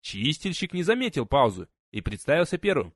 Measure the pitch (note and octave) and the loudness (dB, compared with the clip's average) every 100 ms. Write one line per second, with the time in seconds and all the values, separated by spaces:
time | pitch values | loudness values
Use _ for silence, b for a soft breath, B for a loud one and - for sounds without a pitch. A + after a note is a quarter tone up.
0 | - G2 A#2+ D#3 F#3+ F3 F#3 F3+ F3 A#3+ | -12 -4 -2 -2 -4 -6 -6 -2 0 2
1 | B3+ D3+ A#2 C#3 A#2+ F#2 E2+ _ _ G#2 | 0 -2 0 4 4 2 -12 _ _ -6
2 | G2 G#2 - D#3 F3 F3 G#3 E3+ F#2 | -6 -6 0 2 2 0 0 0 -2